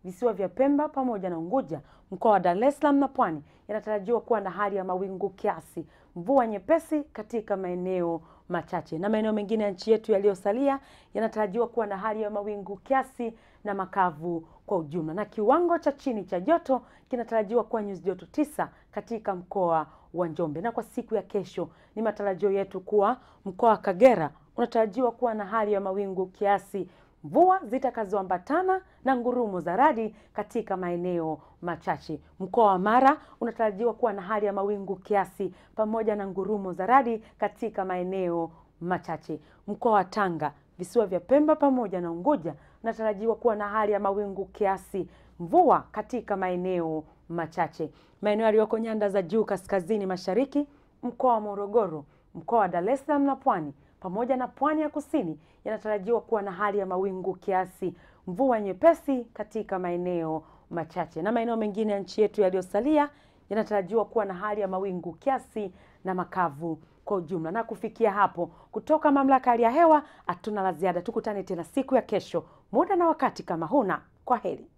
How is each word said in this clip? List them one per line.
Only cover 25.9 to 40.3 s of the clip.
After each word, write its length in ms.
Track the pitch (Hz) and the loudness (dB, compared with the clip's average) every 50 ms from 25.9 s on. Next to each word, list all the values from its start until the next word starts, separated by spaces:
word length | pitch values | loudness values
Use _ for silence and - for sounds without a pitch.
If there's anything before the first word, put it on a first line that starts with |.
| 190 202 202 196 190 180 185 | -4 -4 -4 -4 -4 -4 -6
kiasi, 640 | 185 - - 208 202 202 190 190 - - 196 180 185 - _ - _ _ _ - | -6 -4 -2 2 2 2 2 0 -6 -8 -8 -8 -8 -12 _ -20 _ _ _ -16
mvua 360 | 151 156 269 349 370 370 381 359 | 0 4 6 6 6 6 2 0
zitakazoambatana 1160 | 220 226 254 262 254 240 233 220 190 196 202 190 180 185 185 185 - 285 339 370 370 381 381 370 - _ _ - | -4 -4 -2 -2 -2 -2 -2 -4 -2 -2 -4 -2 -2 -4 -4 -2 -2 -2 0 2 0 0 -2 -4 -12 _ _ -2
na 120 | 262 262 | -2 0
ngurumo 440 | 247 233 247 247 254 240 214 190 180 | 0 0 -2 0 0 -2 -2 -2 -4
za 160 | 156 175 175 | -4 -2 2
radi 380 | 208 262 311 277 220 220 208 214 - - _ _ | 2 2 2 2 -2 -6 -6 -8 -12 -20 _ _
katika 420 | - 208 - - 233 220 - 196 | -10 -10 -6 -6 -6 -4 -4 -6
maeneo 640 | 185 185 175 175 175 175 180 180 170 165 160 156 147 - - - _ | -6 -4 -4 -4 -4 -4 -4 -4 -4 -4 -4 -6 -8 -12 -20 -20 _
machache. 580 | - 175 170 165 - 196 165 143 - - 156 143 - - _ _ | -8 -8 -8 -6 -4 -6 -6 -6 -6 -12 -12 -12 -12 -20 _ _
Mkoa 260 | 185 185 - 240 226 | -10 -2 2 4 6
wa 120 | 202 190 180 | 6 4 4
Mara 380 | 185 208 220 254 262 269 302 302 - - - _ | 2 4 4 6 6 4 2 2 -6 -20 -10 _
unatarajiwa 540 | 233 233 226 - 226 214 202 185 233 240 220 | -6 -6 -2 -2 -2 -2 -2 0 -2 -2 -2
kuwa 180 | 226 247 226 | 0 -2 -2
na 100 | 196 202 | -2 -4
hali 240 | 180 185 220 208 208 | -6 -4 -4 -2 -2
ya 60 | 202 | -2
mawingu 440 | 196 196 196 202 208 202 196 185 196 | -2 -2 -2 -2 -4 -4 -6 -8 -8
kiasi 580 | 180 - - 208 202 185 185 - - 196 185 185 - - _ _ | -10 -4 0 0 0 0 -2 -6 -6 -6 -6 -6 -10 -20 _ _
pamoja 420 | - 220 214 214 226 226 220 214 | -4 -2 -2 -2 -2 0 0 -2
na 100 | 208 196 | -2 -4
ngurumo 460 | 196 180 190 185 196 214 208 196 185 | -6 -6 -6 -4 -2 -4 -4 -4 -6
za 140 | 175 175 185 | -6 -4 2
radi 320 | 190 247 277 277 240 226 220 220 - _ _ | 6 6 6 6 4 -2 -4 -6 -14 _ _
katika 460 | - 202 - - - 226 - - 190 | -4 -4 -4 -4 -8 -6 -4 -4 -4
maeneo 640 | 185 185 180 180 185 190 190 185 175 170 170 165 165 165 - - _ _ _ | -4 -2 -4 -4 -4 -2 -2 -2 -2 -2 -2 -4 -6 -8 -18 -20 _ _ _
machache. 600 | 170 175 185 165 - - 165 151 - - 156 151 - - - _ _ - | -4 -4 -4 -4 -4 -8 -10 -10 -8 -10 -10 -10 -10 -18 -20 _ _ -10
Mkoa 240 | 208 208 - 240 | -8 -2 2 4
wa 120 | 214 202 180 | 4 4 2
Tanga, 480 | 185 - 214 202 185 | 2 0 0 0 0